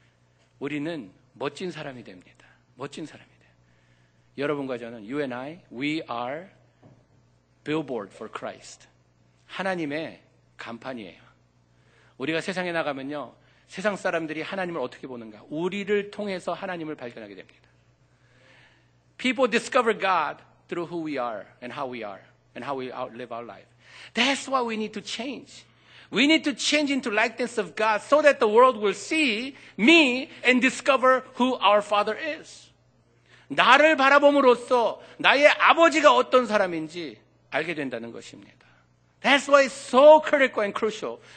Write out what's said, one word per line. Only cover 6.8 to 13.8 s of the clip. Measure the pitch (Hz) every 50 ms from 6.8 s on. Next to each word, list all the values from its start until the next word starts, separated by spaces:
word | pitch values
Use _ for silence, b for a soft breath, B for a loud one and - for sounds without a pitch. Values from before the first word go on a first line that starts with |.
| _ - _ _ _ _ _ _ _ _ _ _ _ _ _ _ -
billboard | 147 151 160 151 131 131 113 101 95 -
for | - 113 104 -
Christ. | - - 110 101 101 - - - - - _ _ _ _ _ _ _ _ _ _ _ _
하나님의 | - - - 185 190 190 180 160 143 143 156 160 123 92 - _ _ _ _ _ _ _
간판이에요. | - - 110 120 113 120 131 135 120 104 87 80 - - - _ _ _ _ _ _ _ b b b b b b b b b b
우리가 | - 127 143 160 165
세상에 | 151 - 180 185 180 180 170
나가면요, | 165 151 147 139 135 131 139 147 147 131 117 - b b b b b b _
세상 | - 190